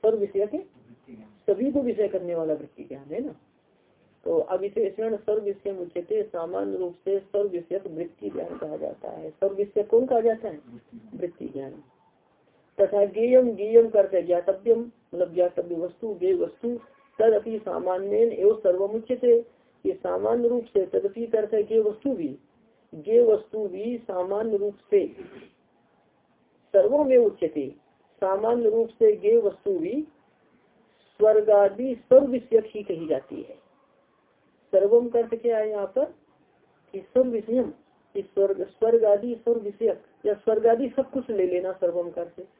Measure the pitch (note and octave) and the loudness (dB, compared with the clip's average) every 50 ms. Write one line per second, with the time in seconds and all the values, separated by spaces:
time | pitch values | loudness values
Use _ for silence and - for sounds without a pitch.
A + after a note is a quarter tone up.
0 | - A3 A3 G#3+ G3+ G3 - G3 G#3 G#3 - F#4 G4 _ _ _ _ _ A#3 _ | 2 0 0 0 -2 -2 -2 -4 -4 -2 -4 -10 -10 _ _ _ _ _ -20 _
1 | _ - A#3+ G#3+ A3 - _ _ _ - G3 F#3+ B3 C#4+ A#3+ C#4+ C4 A#3+ G#3+ G#3 | _ -20 -20 -20 -20 -20 _ _ _ -2 -2 0 0 -2 -2 -2 -2 -2 -2 -2
2 | G#3 G3 - F#3 F3+ F3 F3 E3 D#3+ D#3 D3+ D3+ D3+ - _ - - - C3 C#3 | -2 -2 -2 -6 -6 -4 -6 -4 -2 -4 -4 -6 -6 -16 _ -20 -18 -16 -16 -18
3 | C#3 C#3 D#3 F3+ C4+ C#4 E3+ _ _ _ _ _ _ _ _ _ _ _ _ _ | -14 -12 -10 -10 -10 -10 -12 _ _ _ _ _ _ _ _ _ _ _ _ _
4 | _ _ _ _ _ F3 E3 D#3+ - - F#3 F3+ F#3+ G3+ G3+ A3+ A3 G3 F#3+ - | _ _ _ _ _ -2 -2 -2 -2 -2 -4 -4 -4 -4 -4 -2 -4 -2 -4 -6
5 | A3 A3+ A3 G#3 - - G#3+ A3 G#3+ G3+ G3 - _ G3+ G3 F#3 F3 F3 _ F3 | -6 -6 -6 -6 -4 -2 -2 -2 -2 -6 -8 -6 _ -10 -8 -8 -12 -10 _ -12
6 | E3+ - G#3+ G#3+ G3 - - E3+ E3 E3+ F#3 F#3+ G3+ G3+ G3 F#3 F#3 F3 F3 _ | -6 -4 -4 -4 -4 -6 -8 -10 -8 -6 -6 -6 -6 -6 -6 -6 -6 -8 -8 _
7 | _ G3 G3 G3 G3 _ - G3+ G3+ G3+ F3+ F3 E3+ _ F3 G3 - F3+ D#3+ D3 | _ -4 -4 -4 -6 _ -4 -2 -2 -2 -4 -8 -8 _ -8 -8 -8 -10 -10 -10
8 | - - _ _ G#3 G3 - - - F3 E3 - D#3+ D#3 D3+ D#3 D3+ - - _ | -12 -12 _ _ -14 -10 -10 -10 -10 -10 -12 -12 -12 -12 -10 -10 -10 -10 -10 _
9 | - E3+ E3 D#3+ D#3+ D#3+ D#3 _ F#3+ G3 G3 G3 G3+ G3+ - G#3+ G#3 G#3 A3+ A#3 | -14 -14 -14 -12 -14 -16 -6 _ -4 -2 -2 -2 -6 -2 -2 -4 -2 2 2 2
10 | B3+ C4 B3+ A#3 A3 A#3 A3 A3 A3+ G#3 D#3+ D3 C#3+ A#2+ A#2 A#2 _ _ B3 - | 2 4 0 2 2 2 0 -2 -6 -12 -12 -12 _ -20 -20 -20 _ _ -20 -20
11 | A2+ - - - - F3 - _ B2+ A#2 - C#3 C3+ C3 - D3+ D3 _ _ _ | -20 -20 -12 -10 -10 -10 -10 _ -14 -12 -12 -12 -12 -12 -16 -20 -20 _ _ _
12 | _ _ _ _ _ _ _ _ _ _ _ _ _ _ _ - G3+ F#3 G#3 G3+ | _ _ _ _ _ _ _ _ _ _ _ _ _ _ _ 2 2 2 4 0
13 | G3+ G3 F#3 G#3 A3+ B3 B3+ B3+ B3+ A#3+ A3 F#3 G3+ G#3+ A3+ A#3 A#3 A3 A3 G#3 | 0 0 0 -2 2 6 6 6 6 4 -2 -4 -4 6 6 6 6 6 4 2
14 | F#3+ F#3+ G3 F3+ E3+ F3 F3 F3 F3 - F#3+ F#3+ G3+ A#3 A3+ A3+ A#3+ A#3 _ _ | 2 4 2 -2 0 2 0 0 0 -2 -4 -2 2 2 2 2 2 -8 _ _
15 | _ _ - F3 F3+ E3+ E3 F3+ F3+ F3+ F3 F3+ F3 F3 F3 E3 E3+ F3 - _ | _ _ -4 -4 -4 -2 0 0 0 0 -2 -6 -8 -6 -6 -6 -8 -8 -10 _
16 | - A3 G3+ E3+ F3 F#3+ F#3+ F3 E3+ E3 - _ - A#3 A#3+ A#3 - _ _ _ | -10 -10 -6 -2 0 0 0 0 -2 -6 -6 _ -8 -8 -8 -8 -12 _ _ _
17 | _ _ _ - A3 A3+ A3 G#3 G#3 A#3 A3+ G#3 G#3+ F#3+ F3 E3+ F3+ F3+ F#3 F#3 | _ _ _ 2 2 4 4 2 -2 -4 -10 -8 -8 -8 -8 -6 -4 -4 -4 -4
18 | G3 G3+ G#3 G#3+ A#3 A#3 - - F#3 G#3 A3 G#3+ - F#3+ F3+ F3+ G3 G3 G#3+ A3+ | -4 -2 0 0 0 0 0 2 2 2 2 4 2 0 2 2 -2 -4 -4 -8
19 | A3+ - B3+ B3 - A#3+ A#3 A#3 A#3 - _ _ _ _ _ _ _ G3 F#3+ F#3+ | -4 -6 -6 0 4 4 4 4 2 -4 _ _ _ _ _ _ _ -6 -6 -4
20 | - F#3 F3+ F#3 G3+ G#3+ A#3 B3 A#3+ A#3 B3 B3 A3+ - _ G3+ F#3 F3+ - F#3+ | -6 -6 -4 -2 -2 -2 0 0 0 0 -2 -2 -6 -2 _ -2 -2 0 -2 -4
21 | F#3+ G3+ G3 A#3 A#3 A3 A3+ G#3+ G#3 G#3+ A3+ G#3+ G3+ - A3 A3+ G#3+ G#3 G#3 - | -4 -4 -6 -6 -6 -2 -2 -2 -2 -2 -2 -2 -2 0 0 0 0 0 -4 -4
22 | _ C#4 C4 F#3+ D#3+ C3+ C3 - _ _ _ _ _ _ _ _ _ _ - D#3+ | _ -6 -6 -4 -6 -10 -10 -12 _ _ _ _ _ _ _ _ _ _ -20 -14
23 | D3 G3+ A3+ A#3 A#3+ A3+ G#3+ G#3 - _ - A3 G#3+ G3 F3 F#3+ G#3 A#3 B3 A3 | -4 2 4 4 6 6 4 2 0 _ -8 -8 -8 -8 -8 -8 -8 -8 -8 -8
24 | - - F#3+ F3+ F3+ F#3+ G3 G#3 A3 A3+ G#3+ G3+ G3+ G#3 G3+ _ _ _ G#3 G3 | -10 -8 -6 -6 -4 -4 -4 -4 -2 -2 -2 -2 -4 -4 -8 _ _ _ 2 2
25 | E3 - - - - - - - - - _ _ _ _ _ _ _ _ _ _ | 2 0 -8 -14 -20 -20 -20 -20 -20 -20 _ _ _ _ _ _ _ _ _ _
26 | _ _ _ _ _ _ _ _ _ _ _ _ _ _ - G3 F#3 G#3+ C4 D4 | _ _ _ _ _ _ _ _ _ _ _ _ _ _ 2 4 4 4 2 2
27 | D4+ C4+ C4 B3 A#3 G3+ G3 - E3+ D#3 - D3+ C#3 C3 - _ _ _ _ _ | 2 4 6 6 4 4 0 -2 -6 -4 -4 -6 -8 -8 -10 _ _ _ _ _
28 | _ _ _ _ G3+ F#3+ F#3+ G3+ G#3+ A3+ A#3+ A#3+ A#3 G#3+ G#3+ A3+ A3+ A3+ - _ | _ _ _ _ -2 -2 -2 -2 0 0 0 2 2 0 2 2 -2 -2 0 _
29 | A3+ G#3+ G#3 F#3 F3+ G#3 A3+ A#3 G#3 G3+ G3 _ _ G#3 G3 F3 D#3+ F3+ A3+ D4 | 4 4 4 2 2 2 2 4 2 2 -4 _ _ -4 -4 -4 -4 -4 -6 -6
30 | D#4 - _ _ _ _ _ _ _ _ _ _ _ _ _ _ _ _ _ _ | -8 -10 _ _ _ _ _ _ _ _ _ _ _ _ _ _ _ _ _ _
31 | _ _ _ _ G#3 G#3+ A3 G#3+ G#3 G#3+ G#3 G3+ G3+ G3 G3 G#3 B3 C4+ B3 A#3 | _ _ _ _ 4 6 6 4 4 6 6 6 6 4 2 -2 -6 -6 -6 -8
32 | - _ B3+ C4+ C#4+ B3+ B3 B3 - - A3+ A3 G#3+ - - G#3+ G3+ - F3+ D#3+ | 2 _ 6 6 6 6 -2 -4 -4 2 2 2 2 2 -12 -12 -8 -8 -8 -8
33 | E3 D#3 D3 C3 - - - - - - - - _ _ _ _ _ _ _ _ | -4 -4 -4 -4 -4 -10 -14 -14 -14 -16 -20 -20 _ _ _ _ _ _ _ _
34 | _ _ _ _ _ _ _ _ _ _ _ _ _ _ - F#3+ G3 G3+ A3+ A#3+ | _ _ _ _ _ _ _ _ _ _ _ _ _ _ 2 2 6 8 8 8
35 | B3 A#3+ A#3 A#3 A3+ A3+ A#3 A3+ - A#3+ A3+ G#3+ G#3+ G#3+ G#3+ G#3 G3 F#3+ - B3+ | 8 4 0 -2 0 0 -4 -2 -2 -2 0 0 -2 -2 -2 -4 -6 -4 -2 -2
36 | D4 - - _ _ _ _ _ _ _ _ _ _ _ _ _ _ _ - G3 | -2 -2 -6 _ _ _ _ _ _ _ _ _ _ _ _ _ _ _ -14 -14
37 | - _ _ B3 C4 B3+ A#3 G#3+ G3+ A3+ A3+ B3+ A#3 - - _ _ _ _ _ | -14 _ _ 2 2 2 0 -4 -4 -2 0 0 0 -2 -6 _ _ _ _ _
38 | _ _ _ G3+ - - _ - G3 G3 G3 F#3 F3 - _ _ A3 A3+ A#3 A3+ | _ _ _ -10 -10 -4 _ 2 2 2 2 -2 -6 -10 _ _ 0 4 4 4
39 | A3 G#3 G3+ G3+ G#3 B3 A#3+ A3+ - A#3 A#3 A3+ G#3 G3+ G3+ - A3+ G#3+ F3+ - | 6 4 4 2 2 -6 -8 -4 -2 0 0 0 -2 -8 -8 -2 -2 -2 -2 -2
40 | - _ _ _ - G#3 G#3 G#3 _ - A3 G#3+ A3 A#3 A3+ A#3 C#4 B3 - - | -10 _ _ _ -4 -2 -2 -2 _ 0 0 2 4 4 4 4 0 -4 -2 -4
41 | C4 - - C4+ B3 - A3 G3 F#3 F3+ F3+ F3+ F#3 F#3 F#3 - F#3 F3 E3+ F3 | -4 -2 -4 -8 -6 -4 -2 -2 0 0 0 -2 -4 -4 -6 -2 -2 -2 -2 -2
42 | F3 F3 D#3+ F3 E3+ E3+ _ - F#3 _ _ | -6 -6 -8 -10 -12 -12 _ -20 -20 _ _